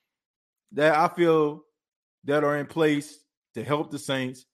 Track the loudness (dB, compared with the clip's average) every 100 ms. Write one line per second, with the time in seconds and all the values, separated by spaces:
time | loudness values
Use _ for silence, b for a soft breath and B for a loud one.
0 | _ _ _ _ _ _ _ 0 2 4
1 | 0 2 2 4 2 -4 -16 _ _ _
2 | _ _ -2 0 0 -2 -6 0 2 2
3 | -4 -16 _ _ _ -12 -4 -4 -4 -8
4 | -6 -4 -6 -10 _